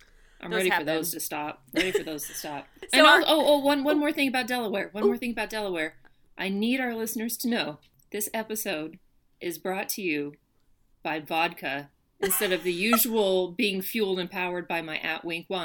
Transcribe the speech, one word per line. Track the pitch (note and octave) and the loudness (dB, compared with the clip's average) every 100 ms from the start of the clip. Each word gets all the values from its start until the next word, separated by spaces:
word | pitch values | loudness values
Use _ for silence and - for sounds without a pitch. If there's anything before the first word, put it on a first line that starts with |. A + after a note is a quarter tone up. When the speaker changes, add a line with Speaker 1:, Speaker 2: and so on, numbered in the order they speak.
| - - - - | -20 -20 -20 -16
Speaker 1:
I'm | F3 | -4
Speaker 2:
Those | F3+ | 0
Speaker 1:
ready | F#3 | 2
Speaker 2:
happen. | F3+ D3+ | 2 0
Speaker 1:
for | |
those | D#3+ D#3 | -2 -2
to | D#3+ | -6
stop. | - D3+ D3 - - | -6 -6 -6 -10 -6
Ready | D#4 F#3 | -2 0
for | F#3 | 0
those | E3 D3+ - | -4 -8 -8
to | |
stop. | - D#3 C#3+ - | -10 -8 -10 -12
Speaker 2:
<laughs> | - - | -18 0
So | C4 | 6
Speaker 1:
And | D4+ | 8
Speaker 2:
our | D4+ | 8
Speaker 1:
al-, | - | 6
oh, | D#4 C#4 | 4 6
oh, | D4 | 6
one, | C#4 C#4+ | 6 2
one | C4+ D4+ | 4 2
Speaker 2:
Ooh. | |
Speaker 1:
more | D4 | 2
thing | D4+ C4+ | 2 0
about | B3+ A#3+ | 0 0
Delaware. | B3 A3 G3 E3+ | -2 0 -2 -4
One | G3+ | 2
Speaker 2:
Ooh. | A3 | 2
Speaker 1:
more | A#3+ | 2
thing | A#3+ | -2
about | A3+ G#3+ | -4 -4
Delaware. | A3 G3+ F3 D#3 - - _ _ - | -4 -2 -2 -2 -6 -20 _ _ -6
I | F#3+ | -4
need | G3+ A3+ C4 | 0 0 2
our | B3 | 0
listeners | A3+ A3+ A3+ A#3 - | -2 -4 -4 -4 -4
to | A#3+ | 0
know | A3+ D3+ D3 _ _ _ | 0 -2 -6 _ _ _
this | G#3 - | -6 -4
episode | A3+ A3 G#3+ G3+ D#3+ D#3 F3 _ _ _ _ | -6 -6 -6 -4 -4 -6 -12 _ _ _ _
is | F3 E3 | -10 -6
brought | G3 F#3+ - | -6 -4 -4
to | - | -4
you | F#3 D3 C#3+ D3 _ _ _ _ _ _ | -2 -2 -4 -10 _ _ _ _ _ _
by | E3 D#3 | -6 -6
vodka | D3 D#3+ F3 - D#3 C#3 C#3+ _ _ _ | -2 0 0 -2 -6 -6 -8 _ _ _
instead | - - G#3 | 0 2 2
of | F3+ | 0
the | F3+ | 0
Speaker 2:
<laughs> | E3+ G#3 | 0 2
Speaker 1:
usual | A3+ A#3 A3 G3 F#3 F3+ | 4 2 2 2 2 0
being | F3 G#3+ F#3+ | 0 0 0
fueled | F#3 A3+ G3 F#3 | -4 -2 0 0
and | F3+ | -2
powered | G3 F3+ F3+ E3+ | -4 -4 -4 -4
by | E3+ | -6
my | D#3+ D#3 | -4 -6
at | D#3+ D#3+ | -4 -6
wink, | E3+ E3 F3 F#3 | -6 -8 -4 -4